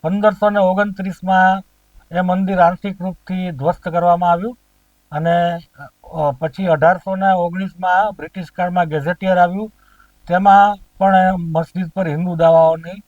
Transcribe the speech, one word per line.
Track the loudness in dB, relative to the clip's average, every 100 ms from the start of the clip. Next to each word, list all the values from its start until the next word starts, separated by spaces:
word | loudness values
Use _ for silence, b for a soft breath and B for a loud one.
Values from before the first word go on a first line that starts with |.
પંદરસો | -2 0 0 2 0
ને | 2
ઓગણત્રીસમાં | 0 0 -2 -4 -10 -8 0 2 4 0 -6 _ _ -20 _ -4
એ |
મંદિર | -2 -2 -2 2
આંશિક | 2 2 -10 -8
રૂપથી | -10 -10 -10 -8 -6
ધ્વસ્ત | -4 -4 -4 -4
કરવામાં | -2 2 2 2
આવ્યું | 0 -2 -12 _ _ _ _ _
અને, | -6 -2 0 0 -4 -14 _ -20 _ -16
અ, | -4 -4 -4
પછી | -8 -6 -2
અઢારસો | 2 2 0 -4 -2
ને | 0
ઓગણીસમાં | 0 -2 -6 -10 -6 -2 0 0
બ્રિટિશ | -6 -14 -12 -14
કાળમાં | -6 -4 -2 -2
ગેઝેટિયર | -2 -4 -4 -2 2
આવ્યું, | 2 0 -10 _ b b b _ -4
તેમાં | 2 6 6 6 0 -12 _
પણ | 2 4
એ | 2 0
મસ્જિદ | -4 -6 -6 -8 -8
પર | -4 -4
હિન્દુ | -2 -4 2
દાવાઓની | 4 6 4 0 -8 -18